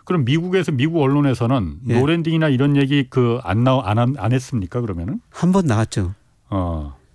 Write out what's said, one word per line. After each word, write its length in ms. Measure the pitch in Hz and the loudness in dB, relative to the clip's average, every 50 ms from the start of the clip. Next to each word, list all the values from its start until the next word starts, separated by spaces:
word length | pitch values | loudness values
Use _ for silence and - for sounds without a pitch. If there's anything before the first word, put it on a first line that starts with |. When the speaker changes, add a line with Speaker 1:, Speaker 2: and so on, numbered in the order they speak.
| _ | _
Speaker 1:
그럼 220 | - 185 170 127 | -2 0 0 0
미국에서, 460 | 110 147 165 170 185 180 190 170 - | 2 0 0 0 0 0 0 0 0
미국 300 | 151 120 147 160 165 165 | 0 0 0 0 2 2
언론에서는 760 | 139 131 139 147 143 139 120 - 120 117 135 127 95 78 73 82 127 117 | 2 2 2 2 2 2 0 0 0 0 0 0 -2 -4 -6 -8 -4 0
Speaker 2:
예. 100 | 110 120 | 2 2
Speaker 1:
로랜딩이나 500 | 131 151 165 170 156 165 165 160 160 151 | 2 2 2 0 0 0 0 0 2 2
이런 260 | 131 120 143 143 143 | 2 2 2 2 2
얘기 320 | 143 139 131 143 143 131 | 2 2 2 2 0 0
그 320 | - - 131 123 117 117 - - | 0 0 0 2 2 0 -2 -2
안 200 | 85 95 113 123 | -2 0 2 2
나오-, 180 | 131 131 131 | 2 2 2
안, 340 | - 92 107 113 120 123 143 | 0 0 0 2 0 0 -2
안 140 | 135 92 113 127 | -2 -2 0 -2
했습니까, 480 | 131 131 - 139 110 90 85 - 123 | -2 -2 -4 -6 -6 -6 -4 -6 -6
그러면은? 400 | 120 104 90 85 85 98 190 240 _ _ | -6 -4 -6 -6 -6 -6 -8 -8 _ _
Speaker 2:
한 220 | - - 170 175 | -8 -2 0 2
번 140 | 185 196 175 | 2 2 2
나왔죠. 500 | 143 104 113 107 - - 110 92 87 98 _ _ _ _ _ _ - | 2 2 0 0 -2 -2 -4 -4 -4 -6 _ _ _ _ _ _ -6
Speaker 1:
어. 480 | 104 95 90 87 82 78 76 71 67 - _ _ | -4 -4 -2 -2 -4 -6 -8 -10 -14 -18 _ _